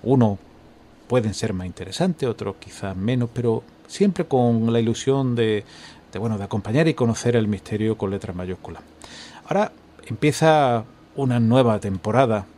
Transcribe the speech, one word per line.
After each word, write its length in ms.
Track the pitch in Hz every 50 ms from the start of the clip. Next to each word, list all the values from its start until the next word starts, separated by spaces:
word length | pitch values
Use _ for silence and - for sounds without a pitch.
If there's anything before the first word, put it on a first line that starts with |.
Uno 340 | - 110 135 131 117 107 101 - - - - - - - - - - - - - -
pueden 260 | - 127 123 107 110
ser 200 | 98 - - 104
más 160 | 95 92 90 90
interesantes, 600 | - - 92 92 95 - 170 190 165 - 139 123
otros 280 | 107 - 104 101 98 -
quizás 380 | - - - - - 98 95
menos, 340 | 92 95 113 131 123 120 117
pero 300 | - 127 117 117 113 120 - - - - -
siempre 380 | - - - 202 202 175 - 170
con 480 | - 143 127 120 120 117 113 113 117
la 80 | 117 117
ilusión 560 | 113 113 113 - - 135 135 139 135 127 120
de, 280 | 117 113 110 107 104 - - - - - - - - - -
de, 60 | - 92
bueno, 200 | 110 113 110 101
de 60 | 98
acompañar 440 | - - 104 - 107 110 143 170 165
y 60 | -
conocer 420 | - 127 117 110 - - 123 120
el 100 | 117 107
misterio 500 | 104 104 95 - - 110 104 107 110 110
con 140 | 107 104 98
letras 240 | 98 95 - - 87
mayúsculas. 480 | 90 92 90 92 - - - 85 - - - - - - - - - - - - - -
Ahora 240 | - - 196 214 - - - - - - - -
empieza 760 | - 113 - - 151 - - 160 160 156 151 143 127 117 113 110 - - - - _ -
una 240 | 147 135 127 120 120
nueva 400 | 117 113 120 131 127 117 107 101
temporada 680 | - 101 95 92 - 107 107 123 135 117 110 104 95 - -